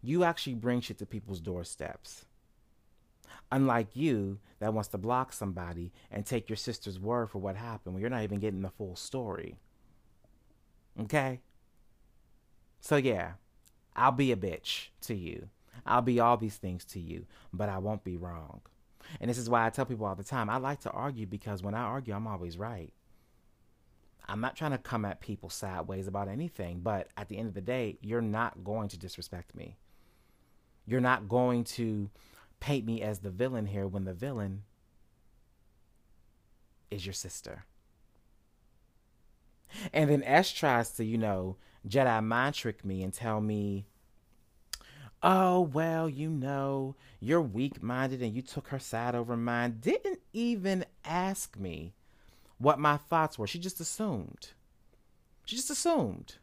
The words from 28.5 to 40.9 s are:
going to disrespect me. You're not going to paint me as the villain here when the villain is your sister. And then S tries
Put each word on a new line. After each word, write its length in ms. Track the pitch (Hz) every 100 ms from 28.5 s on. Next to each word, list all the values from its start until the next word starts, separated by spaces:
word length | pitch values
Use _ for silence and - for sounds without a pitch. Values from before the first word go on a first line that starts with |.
| - 95
going 240 | 110 101
to 80 | 85
disrespect 580 | 90 - - 87 - -
me. 220 | - - - - - _ _ _ _ _ _ _ 107
You're 140 | 127
not 300 | 127 123 101
going 340 | 123 123 120
to 460 | 113 - 113 104 101 - - - - -
paint 260 | 143 135 110
me 160 | 113
as 180 | 107 95
the 100 | 98
villain 380 | 90 127 120 101
here 200 | 101 98
when 160 | 98
the 100 | 92
villain 500 | 87 135 120 98 101 - _ _ _ _ _ _ _ _ _ _ _ _ _ _ - - _ _ _ _ _ -
is 140 | 101 95
your 80 |
sister. 500 | - 92 - - - - _ _ _ - - _ _ _ _ _ _ _ _ _ _ _ _ _ _ - 214 196
And 160 | 156 147
then 140 | 139
S 280 | 123 156 185
tries 400 | - 147 120 113